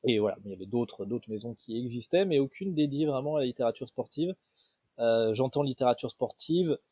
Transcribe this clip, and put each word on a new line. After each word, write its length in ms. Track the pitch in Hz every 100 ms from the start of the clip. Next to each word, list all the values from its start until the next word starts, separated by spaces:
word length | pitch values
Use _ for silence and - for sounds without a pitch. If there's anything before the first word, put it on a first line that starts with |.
Et 160 | 127 113
voilà, 200 | 104 -
il 60 | 104
y 40 |
avait 120 | 92 95
d'autres, 380 | 120 120 -
d'autres 260 | 101 120 -
maisons 240 | 107 117
qui 240 | 113 - 113
existaient, 460 | 123 120 - 175
mais 160 | 196 147
aucune 340 | 135 - 190
dédiée 320 | 160 147 139 151
vraiment 300 | 135 143 151
à 20 |
la 80 | 127
littérature 420 | - 120 - 127
sportive. 460 | - 123 - 170 185 _ _ _ _ _ -
Euh, 360 | 117 113 113
j'entends 280 | 110 131 143
littérature 480 | 143 127 127 120 -
sportive 680 | - 120 - - 170 175 143 _